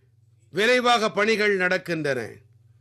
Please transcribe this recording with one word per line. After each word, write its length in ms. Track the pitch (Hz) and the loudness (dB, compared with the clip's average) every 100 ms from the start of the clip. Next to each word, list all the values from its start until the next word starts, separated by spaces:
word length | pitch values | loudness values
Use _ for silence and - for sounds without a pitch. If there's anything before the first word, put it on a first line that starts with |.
| _ _ _ _ _ | _ _ _ _ _
விரைவாக 600 | 160 226 254 240 240 214 | -2 2 2 2 2 0
பணிகள் 480 | 196 208 214 208 190 | 0 0 2 0 0
நடக்கின்றன. 640 | 180 185 180 165 147 127 107 110 _ _ _ _ | 0 -2 -4 -4 -2 -4 -6 -14 _ _ _ _